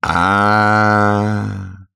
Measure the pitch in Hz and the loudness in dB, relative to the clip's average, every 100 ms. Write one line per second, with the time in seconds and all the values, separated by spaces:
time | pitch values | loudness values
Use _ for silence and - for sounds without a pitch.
0 | - 85 90 101 101 107 104 107 107 104 | -2 0 0 2 2 2 2 2 2 2
1 | 104 104 104 104 104 98 95 95 95 | 2 0 -2 -2 -4 -8 -12 -16 -20